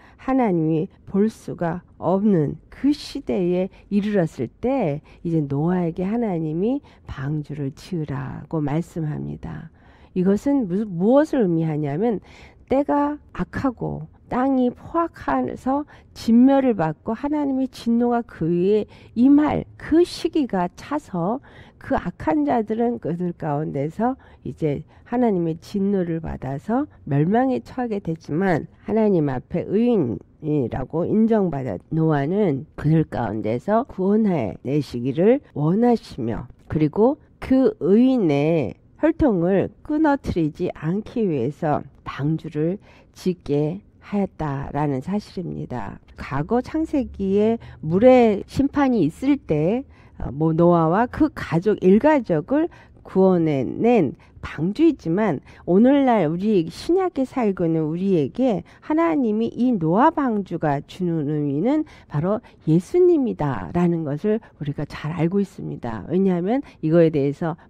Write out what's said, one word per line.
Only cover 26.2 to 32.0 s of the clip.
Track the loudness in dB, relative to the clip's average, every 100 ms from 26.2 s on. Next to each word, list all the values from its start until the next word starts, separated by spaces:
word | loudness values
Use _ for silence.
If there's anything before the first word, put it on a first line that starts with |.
| -8 -10 -8 -8 -4 -4 -4 -10 -2
멸망에 | 0 2 2 2 -2
처하게 | -6 -8 -6 -6
되지만, | -6 -8 -6 -2 0 0 -2 -12
하나님 | -4 0 2 2 0
앞에 | -4 -4 -6 -2
의인이라고 | 0 2 2 0 -4 -10 _ -4 -2 -2 -4 -6 -4 0
인정받은 | 2 2 2 0 -2 -6 -8 -4
노아는 | 0